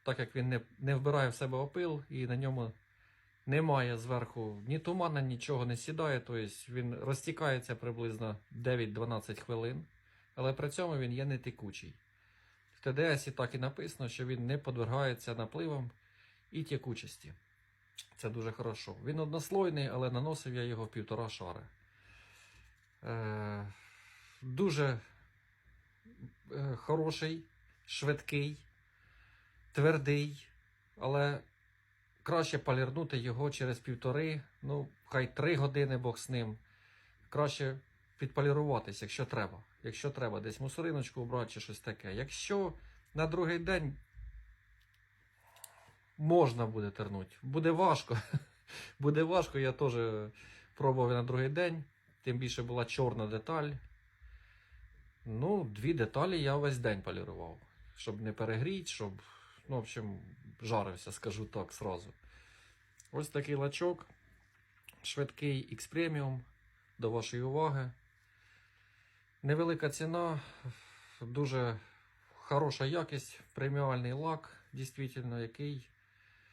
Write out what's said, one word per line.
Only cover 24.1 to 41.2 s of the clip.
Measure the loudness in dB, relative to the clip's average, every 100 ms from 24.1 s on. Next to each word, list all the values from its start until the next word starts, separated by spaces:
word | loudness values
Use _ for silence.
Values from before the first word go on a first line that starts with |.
| -20 -20 -12
дуже, | -6 2 4 4 2 2 -6 -20 -20 _ _ _ _ -20 _ _ -20 -16 -18 -18 -8
е, | -4 -2 -2
хороший, | 0 2 2 0 -2 -4 -8 _ -20 _ -8
швидкий, | -2 0 0 0 0 0 -6 -16 _ _ _ -20 -20 -20 -20 _ -20 -4
твердий, | 4 6 6 2 2 0 -6 -16 -20 _ _ _ -6
але | 0 2 2 0 -8 _ _ _ _ _ _ _
краще | 0 2 2 0
полірнути | 2 2 2 0 -2 -2
його | -2 0 -2
через | 0 -2 -2
півтори, | -4 -2 0 2 0 -2 -8 _
ну, | -4 -4 -4 -12 -2
хай | 0 0 2
три | 2 4
години, | 4 4 2 2
Бог | 0 -2
з | -4
ним. | -2 -2 -6 -14 -20 -20 -20 -20 _ -4
Краще | 2 2 2 -2 -2 -12 _ _ -6
підполіруватись, | -2 4 4 4 4 0 0 -8
якщо | -6 -4 -2
треба. | 0 -2 -6 -18 -12
Якщо | -10 -4 -4
треба | -2 -2 -2
десь | -4 -4
мусориночку | -6 -2 0 0 -2 -4